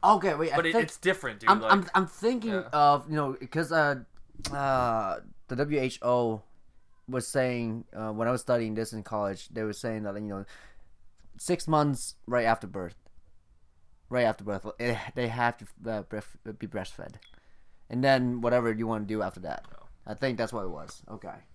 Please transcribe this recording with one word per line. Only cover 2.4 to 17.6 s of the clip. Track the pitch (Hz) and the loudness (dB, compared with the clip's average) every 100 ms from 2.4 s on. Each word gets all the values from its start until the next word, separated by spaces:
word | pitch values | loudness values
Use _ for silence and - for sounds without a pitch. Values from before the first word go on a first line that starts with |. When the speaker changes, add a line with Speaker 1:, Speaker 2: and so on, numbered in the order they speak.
| 220 | -2
Speaker 2:
yeah. | 190 - | -2 0
Speaker 1:
of, | 151 147 143 139 | 6 8 6 2
you | 151 | -2
know, | 139 135 131 | -2 -4 -4
'cause, | 156 147 | -4 2
uh, | 160 147 131 - - - - - | 4 4 2 -6 -18 -18 -10 -6
uh, | 139 139 131 123 113 98 64 - - - | -2 2 2 2 2 0 -4 -8 -16 -8
the | 123 | -2
W | 147 147 | 0 2
H | 131 - | 0 0
O | 120 123 117 110 - - - - - - - | 2 2 2 -2 -8 -20 -20 -20 -20 -20 -6
was | 127 - | -4 -2
saying, | 139 127 120 113 113 - | 0 0 0 -4 -6 -8
uh, | - 110 | -8 -6
when | 107 117 | 0 0
I | |
was | 123 | 0
studying | - 120 113 | 2 0 0
this | 107 110 | -2 -4
in | 110 | -6
college, | - 107 101 95 - | -6 -2 -2 -4 -8
they | 110 | -6
were | 107 | -4
saying | 101 117 110 | -4 -4 -4
that, | 104 | -6
you | 101 107 | -6 -6
know, | 98 101 - - - - - - - - - | -6 -10 -16 -20 -20 -20 -20 -20 -20 -20 -10
six | - 175 - | -2 -2 2
months | 156 147 127 - - - | 4 4 0 -6 -12 0
right | 123 113 | 2 4
after | 113 98 | 2 0
birth, | 98 90 - - - - - _ - - _ - - - | -8 -10 -12 -20 -20 -20 -20 _ -20 -20 _ -20 -20 -4
right | 123 | 2
after | 117 107 | 2 0
birth, | 101 98 104 - | -4 -6 -6 -4
eh, | 120 117 - | -2 -2 -4
they | - 117 | -4 -2
have | 120 120 - | 2 0 0
to, | 104 - 113 | -14 -12 -6
uh, | 107 | -6
breast-, | - 107 - - 113 104 | -4 -8 -10 -14 -14 -10
be | 107 | -8
breastfed, | 107 - - - - - - - - | -8 -8 -10 -14 -16 -20 -20 -20 -20